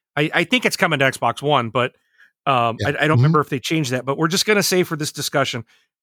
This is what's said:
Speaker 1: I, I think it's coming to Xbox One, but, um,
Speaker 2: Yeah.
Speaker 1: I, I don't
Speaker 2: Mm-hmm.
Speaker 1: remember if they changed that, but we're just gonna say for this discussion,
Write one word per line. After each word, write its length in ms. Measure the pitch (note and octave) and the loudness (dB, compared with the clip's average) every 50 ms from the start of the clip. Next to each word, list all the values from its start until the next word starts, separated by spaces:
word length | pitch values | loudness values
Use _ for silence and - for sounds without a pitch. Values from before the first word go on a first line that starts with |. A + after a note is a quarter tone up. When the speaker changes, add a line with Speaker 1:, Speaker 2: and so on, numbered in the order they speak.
| _ _ - | _ _ -4
Speaker 1:
I, 140 | D3 D3+ D#3 - | -2 -2 0 0
I 120 | E3+ F3 | 0 0
think 200 | - B3+ B3 - | 2 0 0 0
it's 100 | G3+ - | 0 0
coming 220 | - F#3+ E3+ D#3 C3 | 0 0 0 2 2
to 60 | C3+ | 2
Xbox 360 | C3+ - - C3 A#2+ A#2 - C#3 | 0 0 0 -2 -2 -2 -2 -2
One, 280 | C#3+ D3 C3 A#2 A2+ | 0 0 0 0 0
but, 240 | - - A#2+ - _ _ _ _ _ _ - _ _ _ - | -2 -2 -2 -2 _ _ _ _ _ _ -20 _ _ _ -2
um, 300 | - C3+ B2 A#2 A#2 A2 - | 0 0 2 2 0 -2 -2
Speaker 2:
Yeah. 80 | - C3+ | -4 -4
Speaker 1:
I, 20 | |
I 20 | C#3+ | -2
don't 80 | - C#3 | 0 0
Speaker 2:
Mm-hmm. 80 | D#3 D#3 | 2 4
Speaker 1:
remember 240 | A#2+ B2+ D#3 E3 D3+ | 4 4 4 4 4
if 80 | C#3+ - | 2 0
they 100 | D3+ B2+ | -4 -6
changed 320 | - - E3 D#3+ D3+ A#2+ B2+ | -4 -2 -2 -2 -2 -2 -4
that, 120 | B2+ B2 | -4 -4
but 140 | C3 C#3 D3+ | -4 -2 -2
we're 100 | D#3+ E3 | 0 0
just 180 | F3 F#3+ - | 0 -2 0
gonna 160 | G#3+ G#3+ G3+ E3 | 2 2 2 2
say 200 | - F#3 F3+ F3 | 2 2 0 0
for 140 | - E3 | 0 -2
this 160 | C#3+ D3+ - - | -6 -6 -8 -6
discussion, 520 | - C3 - - D3 C3 - - A#2+ A2 _ _ _ _ _ _ _ | -8 -8 -4 -2 -2 -2 -2 -4 -8 -10 _ _ _ _ _ _ _